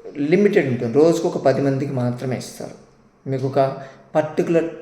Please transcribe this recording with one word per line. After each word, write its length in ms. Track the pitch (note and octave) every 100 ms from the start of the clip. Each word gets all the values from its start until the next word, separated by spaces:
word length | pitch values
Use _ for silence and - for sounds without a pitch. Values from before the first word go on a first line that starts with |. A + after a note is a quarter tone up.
| - C#3
లిమిటెడ్ 500 | C#3+ F#3 G3+ F3 C#3
ఉంటుంది, 260 | A#2 A#2+
రోజుకు 340 | A#2+ D#3+ E3 F3
ఒక 100 | -
పది 240 | C#3 B2+
మందికి 320 | C#3 C3+ C#3
మాత్రమే 440 | C3+ B2 B2 C3+ A2+
ఇస్తారు. 460 | - - - - - _ _ _ -
మీకు 180 | C3+ C3
ఒక 300 | C3+ C3+ - - - - D#3+
పర్టికులర్ 540 | D3+ - E3+ E3 D#3+ -